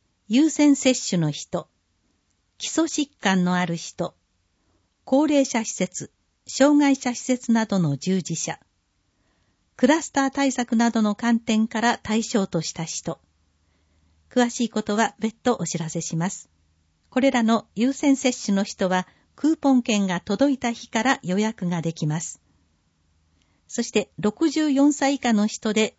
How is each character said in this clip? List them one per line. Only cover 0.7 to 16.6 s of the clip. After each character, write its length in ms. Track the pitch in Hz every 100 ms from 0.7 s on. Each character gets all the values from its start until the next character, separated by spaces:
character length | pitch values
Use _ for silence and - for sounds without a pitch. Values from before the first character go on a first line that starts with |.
| 277
接 180 | 262
種 260 | 247 - 180
の 120 | 151
人、 360 | 143 - 175 - _ _ _ _ _ _ _ _ _
基 100 | -
礎 180 | -
疾 260 | 320 - 285 _
患 220 | 202 190
の 140 | 180 180
あ 100 | 175
る 80 |
人、 400 | 170 - - 170 - _ _ _ _ _ _ _ _
高 220 | - 262 302
齢 180 | 285
者 200 | 262 240
施 100 | 220
設、 380 | - 180 - - _ _ _ -
障 320 | - 277 294
害 160 | 285
者 220 | 269 254 233
施 80 |
設 260 | - 254 -
な 160 | 226 220
ど 140 | 190
の 160 | 160 139
従 240 | 185 190
事 140 | - 165
者、 240 | - - _ _ _ _ _ _ _ _ _ _ _
ク 140 | - 254
ラ 140 | 320
ス 80 | -
タ 160 | 277 269
ー 40 |
対 220 | 277 277
策 240 | 247 233 226
な 160 | 233
ど 100 | 226
の 140 | 208 208
観 240 | 233 233
点 260 | - 220 220
か 140 | 220
ら 180 | 233 -
対 240 | - 220
象 240 | 214 220 190
と 140 | 170
し 100 | -
た 120 | -
人。 340 | 160 - - - _ _ _ _ _ _ _ _ _ _ _
詳 180 | 247 240
し 160 | - 233
い 20 |
こ 160 | 214
と 120 | 214 208
は 200 | 214 -
別 180 | 220 -
途 140 | 247 233
お 80 | 170
知 120 | 165
ら 100 | 156
せ 120 | 170
し 140 | - 160
ま 140 | 180
す。 180 | - - _